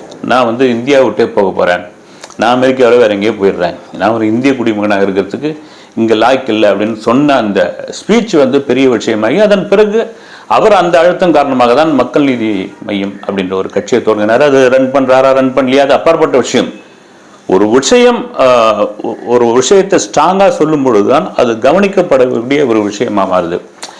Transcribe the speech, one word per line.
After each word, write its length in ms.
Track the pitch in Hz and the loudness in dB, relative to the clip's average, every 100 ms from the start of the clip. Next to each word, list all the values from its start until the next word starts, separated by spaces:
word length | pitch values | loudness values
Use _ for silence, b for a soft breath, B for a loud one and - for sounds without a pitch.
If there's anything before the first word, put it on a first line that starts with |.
| - - | -10 -12
"நான் 240 | - 123 120 | -2 0 0
வந்து 240 | 113 131 | 0 0
இந்தியா 320 | 117 123 139 | 0 0 2
விட்டே 240 | 120 - - | 2 0 -2
போக 260 | - 95 | 0 -2
போறேன், 340 | 90 90 87 - - B B B - | 0 -2 -2 -6 -20 B B B -4
நான் 240 | 107 127 | -2 0
அமெரிக்காவில 360 | 131 127 120 123 | 0 2 4 4
வேற 100 | 113 | 2
எங்கேயோ 240 | 101 107 | 0 -2
போயிடுறேன், 420 | 101 98 85 87 - - - | -2 -2 -2 -4 -6 -14 -4
நான் 140 | 98 | -2
ஒரு 160 | 113 110 | -2 -2
இந்திய 280 | 117 135 127 | 0 0 0
குடிமகனாக 500 | 113 104 104 101 101 | -2 -2 -2 0 -2
இருக்கிறதுக்கு 520 | 95 95 117 147 151 B B B - | -2 -4 -6 -8 -10 B B B -4
இங்க 200 | 113 110 | 0 2
லாய்க்கு 340 | 117 135 127 | 2 0 -2
இல்லை" 220 | 107 104 | 0 0
அப்படின்னு 260 | 95 107 110 | 0 -2 -4
சொன்ன 380 | - 123 147 135 | -2 0 2 0
அந்த 520 | 107 95 87 - - | 0 -2 -2 -4 -12
ஸ்பீச் 480 | - - 226 - 160 | -10 -2 0 0 0
வந்து 240 | 131 139 | 2 0
பெரிய 280 | - 123 131 | 0 0 2
விஷயமாகி 520 | 113 117 107 110 165 | 0 -2 -2 -2 0
அதன் 260 | 208 202 160 | 2 0 0
பிறகு 440 | 196 208 220 - - B B B | 2 2 0 -6 -10 B B B
அவர் 260 | - 214 | 0 2
அந்த 260 | 196 175 170 | 2 2 2
அழுத்தம் 320 | 175 175 185 | 2 2 0
காரணமாக 420 | 151 139 127 120 | 2 0 0 2
தான் 220 | 127 160 135 | 2 2 0
மக்கள் 280 | 123 151 | -2 0
நீதி 500 | 139 120 110 98 98 - - | 0 0 -2 -4 -6 -12 -8
மையம் 280 | 101 101 98 - | -6 -6 -8 -8
அப்படின்ற 280 | 98 92 | -4 -4
ஒரு 160 | 95 92 | -4 -4
கட்சியை 340 | 98 - 120 | -6 -2 -2
தொடங்கினார். 380 | 107 107 107 120 | 0 0 2 2
அது 280 | 147 135 127 | 2 4 4
ரன் 220 | 131 131 | 4 2
பண்றாரா, 420 | 135 127 131 135 | 0 2 2 4
ரன் 200 | 131 131 127 | 2 0 0
பண்ணலையா, 240 | 131 135 | 0 2
அது 140 | 139 | 2
அப்பாற்பட்ட 440 | 135 165 165 151 135 | 2 2 0 2 0
விஷயம். 460 | 117 120 90 - - B B B B B - | 0 -2 -4 -8 -20 B B B B B -2
ஒரு 220 | 92 107 | 0 2
விஷயம், 560 | 127 135 247 247 233 160 - | 0 2 4 4 2 -4 0
ஆஹ், 480 | 131 123 110 104 104 - | 2 4 2 0 -2 -6
ஒ-, 140 | 113 110 - | -10 -8 -2
ஒரு 260 | 120 117 | 0 2
விஷயத்தை 460 | 120 131 196 190 170 | 0 2 2 2 0
ஸ்ட்ராங்கா 480 | - 156 160 190 196 | -2 0 0 2 2
சொல்லும் 360 | - 156 156 | 2 0 0
பொழுதுதான் 500 | 131 107 104 139 - - | 0 0 2 0 -2 -2
அது 180 | 123 | -2
கவனிக்கப்படக்கூடிய 1120 | 110 123 175 202 190 - 135 127 123 120 139 139 | 0 0 2 0 0 0 2 0 -2 -2 -2 0
ஒரு 160 | 110 | 0
விஷயமா 420 | 104 104 120 104 95 | -2 -4 -4 -2 -2
மாறுது. 360 | 92 85 90 - - B B | -2 -2 -6 -10 -20 B B